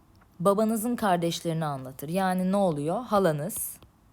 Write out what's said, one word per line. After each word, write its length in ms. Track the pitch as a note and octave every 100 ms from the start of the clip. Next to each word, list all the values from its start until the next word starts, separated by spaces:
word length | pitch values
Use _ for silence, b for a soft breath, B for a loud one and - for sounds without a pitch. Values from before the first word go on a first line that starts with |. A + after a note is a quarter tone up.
| _ _ _ -
Babanızın 560 | F3+ G3+ A3 A3+ A#3 A#3+
kardeşlerini 720 | G#3 F3 E3+ E3 E3+ D#3+ D#3
anlatır. 440 | C3+ C3 C#3+ C#3+
Yani 420 | F#3 F#3 F#3 F#3
ne 40 | G3+
oluyor? 460 | F#3+ D3 D3 G3+
Halanız, 760 | A#3 G#3 F#3 D3+ E3 - - - - _ _